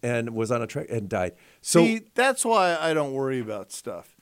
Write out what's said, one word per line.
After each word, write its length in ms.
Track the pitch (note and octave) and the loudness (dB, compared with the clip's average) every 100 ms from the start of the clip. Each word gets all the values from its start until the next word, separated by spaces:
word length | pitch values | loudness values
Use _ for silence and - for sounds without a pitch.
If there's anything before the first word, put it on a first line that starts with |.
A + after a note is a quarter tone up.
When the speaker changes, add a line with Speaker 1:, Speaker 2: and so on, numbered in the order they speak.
Speaker 1:
and 280 | A#2+ A#2 A#2 | -4 -2 -2
was 200 | A2+ A2+ | -2 0
on 120 | A#2+ | -2
a 40 | A#2 | -2
track 200 | D3 - | -6 -6
and 180 | A2+ F#2+ | -6 -4
died. 240 | G#2 F2+ - _ _ | -2 -2 -6 _ _
So 240 | - E3+ | 2 4
Speaker 2:
See, 160 | E3+ A3+ - | 6 2 -4
that's 300 | - C4 C4 | 0 2 2
why 320 | A#3 A3 F3+ E3 | 2 4 4 2
I 160 | D#3+ | 0
don't 180 | D#3 C#3 | 0 0
worry 260 | C3+ C3+ C3 | -2 -2 -2
about 320 | A2 G#2 - | -4 -8 -10
stuff. 440 | - - F2 - _ | -14 -12 -12 -14 _